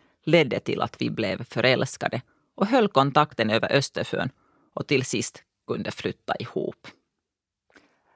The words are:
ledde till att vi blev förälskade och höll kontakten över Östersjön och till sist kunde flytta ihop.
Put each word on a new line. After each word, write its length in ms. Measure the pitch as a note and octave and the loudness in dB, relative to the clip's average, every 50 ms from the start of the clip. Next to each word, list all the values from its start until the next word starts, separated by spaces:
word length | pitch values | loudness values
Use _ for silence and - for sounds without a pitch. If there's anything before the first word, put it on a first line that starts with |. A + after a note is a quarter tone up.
| _ _ _ _ - | _ _ _ _ -4
ledde 360 | D#3 D#3 E3 D3+ A#2+ G#2 G2 | 0 2 2 2 2 0 -4
till 200 | - - - - | -2 -2 -2 -2
att 220 | - A2+ - - | -2 -4 -4 -4
vi 80 | A#2+ A#2 | -4 -4
blev 340 | G#2+ - A2 F#2+ F#2+ - A#2 | -2 -2 -2 -4 -4 -6 -8
förälskade 800 | - - A#2 A2+ C3 B2+ - - - - - - - - B2 - _ _ _ _ _ _ | -8 -2 0 2 2 4 2 0 -2 -4 -4 -4 -4 -4 -4 -10 _ _ _ _ _ _
och 120 | - G3 | -2 0
höll 220 | G3+ B3+ C4 G#3+ G3 | 2 4 4 4 4
kontakten 600 | - - C3+ C#3+ - D3+ D3+ - - - A2 G#2+ | 4 4 4 4 4 2 2 2 2 -2 0 2
över 220 | G#2+ A2+ - - | 2 2 2 4
Östersjön 580 | - C#3 C3+ - - - - - - - - C3 - _ _ _ _ _ _ _ - | 2 2 2 0 -2 -4 -4 -2 -2 -2 -2 -2 -6 _ _ _ _ _ _ _ -8
och 120 | - - | -6 -2
till 180 | - D3 C3 B2+ | 0 0 0 0
sist 380 | - - A2 A#2 - - - - _ _ _ _ | 0 -2 -2 -4 -4 -8 -12 -20 _ _ _ _
kunde 240 | - - A2+ - - | -8 -6 -6 -6 -8
flytta 460 | - - - - - _ _ - - | -8 -6 -6 -6 -6 _ _ -4 -4
ihop. 520 | - - - - - - - - _ - - - _ _ _ _ _ _ _ _ _ _ _ _ _ _ _ _ - _ _ _ _ _ _ _ | -4 -4 -6 -4 -4 -4 -4 -8 _ -16 -20 -20 _ _ _ _ _ _ _ _ _ _ _ _ _ _ _ _ -20 _ _ _ _ _ _ _